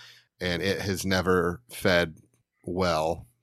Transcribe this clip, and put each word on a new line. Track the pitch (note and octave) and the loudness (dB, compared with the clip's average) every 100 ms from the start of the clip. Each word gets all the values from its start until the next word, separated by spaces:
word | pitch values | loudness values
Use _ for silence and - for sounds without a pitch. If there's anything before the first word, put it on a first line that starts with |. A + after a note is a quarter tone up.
| - - _ - | -20 -20 _ -8
and | F2+ E2+ | -4 -2
it | F#2+ F2 | -2 -2
has | F#2+ F#2 | -2 -4
never | F#2+ F#2+ F2+ F2+ F2 E2+ - | 0 0 2 2 2 -4 -12
fed | - G2+ F2 E2 D#2+ _ _ _ _ | -2 2 4 2 -4 _ _ _ _
well, | - F2+ F2+ D#2 D#2 E2 - _ | -8 -2 0 0 0 -4 -10 _